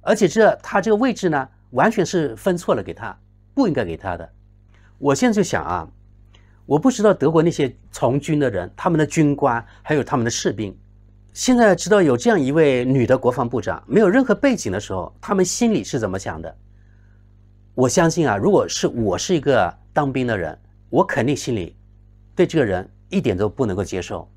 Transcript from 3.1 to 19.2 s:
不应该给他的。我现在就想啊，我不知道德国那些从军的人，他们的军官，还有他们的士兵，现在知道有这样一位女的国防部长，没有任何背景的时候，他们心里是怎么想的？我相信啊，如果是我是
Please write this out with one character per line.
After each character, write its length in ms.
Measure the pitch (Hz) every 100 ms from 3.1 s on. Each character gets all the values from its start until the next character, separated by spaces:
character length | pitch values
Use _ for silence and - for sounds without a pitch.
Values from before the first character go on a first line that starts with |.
| - _ _ _
不 140 | - 240
应 40 |
该 120 | 135
给 120 | 98 82
他 200 | 98 85
的。 120 | 82 - _ _ _ - _ _
我 160 | 139
现 160 | 143 247
在 60 | 214
就 60 |
想 220 | 185 110
啊， 240 | 76 87 82 - - - - - _ _ -
我 120 | 147
不 120 | 262
知 100 | 247
道 120 | 208
德 160 | 190 139
国 100 | 160
那 80 | 160
些 220 | 160 139 - -
从 260 | - 127 139
军 220 | 143 151
的 100 | 135
人， 180 | 98 90
他 160 | - 190
们 80 | 160
的 80 | 151
军 300 | - 151 139
官， 280 | 139 117 - -
还 120 | -
有 80 | 151
他 140 | 120 135
们 80 |
的 60 | 117
士 220 | - 185
兵， 240 | 107 107 - - - - - -
现 240 | - - 247
在 200 | 226 175
知 120 | 175
道 140 | 208
有 140 | 165 120
这 120 | 233
样 120 | 208
一 100 | 131
位 340 | 151 151 127
女 220 | 123 135 117
的 100 | 127
国 140 | 123
防 180 | 123 120
部 120 | 123
长， 200 | 95 82 -
没 140 | 147
有 80 | 208
任 160 | 233
何 100 | 254
背 220 | 202 277 233
景 160 | 113
的 80 | 92
时 120 | -
候， 220 | 95 82 -
他 120 | -
们 120 | 196
心 280 | 185 - 240
里 120 | 196
是 160 | 98 131
怎 100 | 107
么 80 | 95
想 220 | 117 80
的？ 140 | 82 - _ _ _ _ _ _ _ _ _ _ _
我 140 | - 127
相 220 | 185 165
信 180 | 160 147
啊， 80 | 101
如 140 | 143
果 160 | 180 92
是 220 | - 175
我 280 | 120 107
是 200 | 90